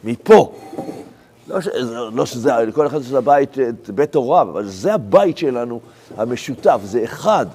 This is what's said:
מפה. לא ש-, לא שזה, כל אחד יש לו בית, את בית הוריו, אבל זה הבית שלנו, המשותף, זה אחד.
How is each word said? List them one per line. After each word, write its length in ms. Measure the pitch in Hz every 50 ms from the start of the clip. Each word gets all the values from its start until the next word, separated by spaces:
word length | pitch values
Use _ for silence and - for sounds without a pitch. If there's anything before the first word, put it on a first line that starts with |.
| -
מפה. 500 | 110 120 - - - 220 196 139 - - - - - - - - - - - - - - - _ _ _ _ -
לא 140 | - 180 190
ש-, 60 | 175 202 - - 127 117 117 120 120 110 110
לא 120 | 127 143
שזה, 260 | - - 123 113 139 131 117 117 110 104
כל 140 | - 151
אחד 140 | 143 135 156
יש 100 | 131 123
לו 100 | 135 135
בית, 380 | 120 143 143 143 139 - - 135
את 300 | 131 120 120 - - -
בית 260 | 101 135 143 147 -
הוריו, 320 | 151 123 123 160 180 135 92
אבל 160 | 76 92 104
זה 260 | 98 95 92 107 190 214
הבית 440 | - 113 98 - - 202 180 151
שלנו, 420 | - 170 139 127 120 120 120 117 117 - - - - - - -
המשותף, 640 | 101 110 117 123 120 - - 127 - - - 127 113 95
זה 200 | 98 101 123 113
אחד. 420 | - - - 135 202 214 175 120 85 -